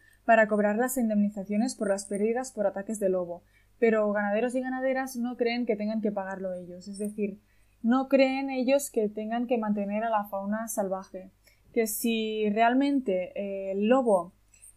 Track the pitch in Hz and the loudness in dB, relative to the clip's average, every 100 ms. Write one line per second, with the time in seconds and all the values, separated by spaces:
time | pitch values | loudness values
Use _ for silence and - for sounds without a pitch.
0 | _ _ - 226 214 208 208 208 254 262 | _ _ 4 4 6 2 2 0 0 0
1 | 226 208 208 208 196 208 262 - 196 196 | 0 2 0 -2 -4 -2 -2 -2 -2 -2
2 | - 202 220 240 254 214 196 196 196 214 | -2 -2 0 0 -4 -2 -2 -2 -8 -2
3 | 190 185 175 170 - _ _ _ 226 220 | 0 0 -4 -10 -16 _ _ _ 2 4
4 | 208 208 208 208 247 254 254 262 262 262 | 2 0 0 0 0 -2 -4 -2 0 0
5 | 262 247 240 247 233 240 240 208 208 220 | -4 -4 -6 -2 -2 0 0 -2 -2 -2
6 | 208 202 190 190 190 180 175 180 202 196 | -2 -2 -6 -6 -8 -8 -12 -14 -14 -8
7 | 208 208 202 196 _ _ _ _ 226 262 | -8 -4 -6 -6 _ _ _ _ 0 2
8 | 262 269 269 269 277 262 254 277 - 233 | 4 6 6 2 -2 0 2 2 2 -2
9 | 208 214 214 233 247 240 214 208 196 208 | -2 -4 -4 -4 0 0 0 -2 -2 -2
10 | 226 214 208 196 196 220 226 226 190 190 | 0 -2 -2 -6 -4 -4 -4 -4 -2 -4
11 | - 185 190 _ _ _ _ 233 220 - | -6 -16 -18 _ _ _ _ -2 -2 -2
12 | 233 226 220 214 208 208 233 262 285 277 | -2 0 -2 0 0 4 4 4 4 2
13 | 220 185 180 - 202 196 190 196 208 269 | 0 -2 -2 -6 -6 -6 -4 0 4 4
14 | 240 185 170 - _ _ - | 6 2 0 -12 _ _ -20